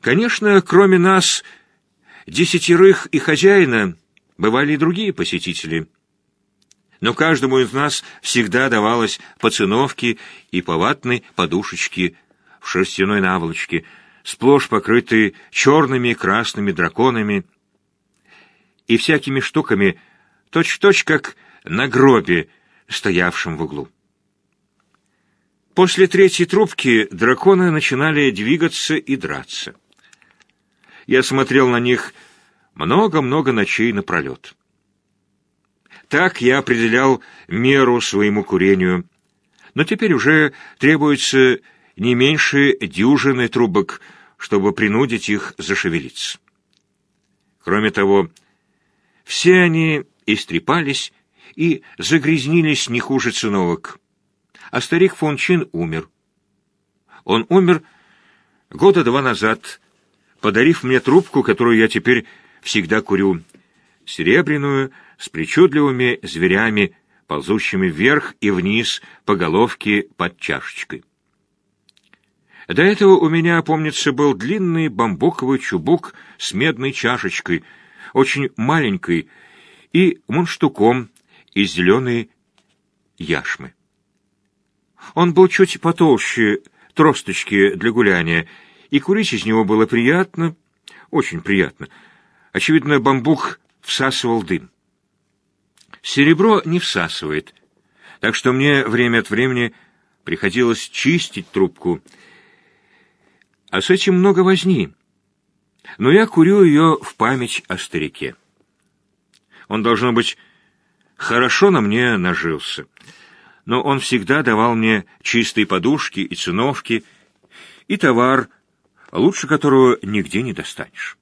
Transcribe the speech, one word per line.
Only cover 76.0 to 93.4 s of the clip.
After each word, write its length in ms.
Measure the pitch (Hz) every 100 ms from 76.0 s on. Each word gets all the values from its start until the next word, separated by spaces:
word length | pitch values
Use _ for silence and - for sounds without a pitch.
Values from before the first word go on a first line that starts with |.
| - - - -
с 160 | -
медной 400 | 95 151 117 139
чашечкой, 720 | 131 117 123 98 - - 85 - - _ _ -
очень 380 | - 135 143 135 -
маленькой, 720 | 117 160 131 95 - 85 - _ _ _ - _ _
и 280 | 165 185 - _
мундштуком 840 | 135 170 - 151 - 107 127 117 _ _ _ _
из 220 | - 98
зелёной 560 | 85 90 110 127 120 113 _ _ _ _ _ _ _ _ _
яшмы. 560 | 76 78 67 - 65 _ _ _ _ _ _ _ _ _ _ _ _ _ -
Он 200 | - 175
был 140 | 165 185
чуть 320 | - 185 -
потолще 800 | 165 165 165 120 - - 107 104 _ _ _
тросточки 800 | - 156 135 - 92 - 101 98
для 160 | 98 107
гуляния, 580 | 117 104 90 82 82 82 - _ _ _
и 100 | 143
курить 320 | 139 202 214
из 120 | 110
него 200 | 95 110
было 220 | 101 107 110
приятно, 720 | 120 120 165 185 - 165 160 _ _ - - _
очень 300 | 165 - 85
приятно. 480 | - 98 76 _ 69 - _ _ _ _ _
Очевидно, 480 | - - 156 139 147
бамбук 600 | 120 135 123 156